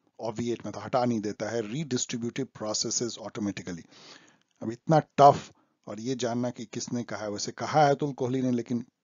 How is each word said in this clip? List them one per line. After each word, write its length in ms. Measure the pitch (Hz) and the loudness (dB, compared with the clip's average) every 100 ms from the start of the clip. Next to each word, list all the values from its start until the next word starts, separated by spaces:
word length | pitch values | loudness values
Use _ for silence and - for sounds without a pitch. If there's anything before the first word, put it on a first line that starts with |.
| _ - | _ -10
obviate, 420 | 113 110 120 113 107 | -8 -4 -4 -4 -6
मतलब 160 | 104 | -10
हटा 220 | - 131 | -2 2
नहीं 160 | 123 113 | 2 0
देता 280 | 101 98 104 | -2 -4 -2
है, 140 | 117 | -2
redistributive 840 | 104 127 151 123 - 123 117 127 131 - | -2 -6 -4 -4 -4 -6 -6 -6 -8 -6
processes 560 | 107 107 120 - 117 - | -4 -2 -2 -2 -4 -6
automatically। 640 | 101 - 101 - - 87 - - - - - _ _ _ | -10 -4 -4 -4 -8 -12 -14 -20 -20 -20 -20 _ _ _
अब 100 | 110 | -8
इतना 260 | 120 - 156 | -6 2 4
टफ 540 | - - 143 156 - - _ _ - | 4 10 10 10 0 -20 _ _ -14
और 140 | 107 | -8
ये 140 | 117 | -6
जानना 360 | 127 120 117 123 | -2 -2 -2 -4
कि 140 | 120 | -6
किसने 380 | 113 120 - 120 | -10 -8 -6 -6
कहा 160 | 113 101 | -6 -6
है, 120 | 107 | -6
वैसे 220 | 104 - | -6 -6
कहा 320 | - 110 147 | -6 0 4
है 60 | 143 | 4
अतुल 220 | 143 147 | 4 -2
कोहली 300 | 131 123 131 | -2 -2 0
ने, 80 | 127 | 0
लेकिन 340 | 120 117 120 - _ | 0 -2 -4 -6 _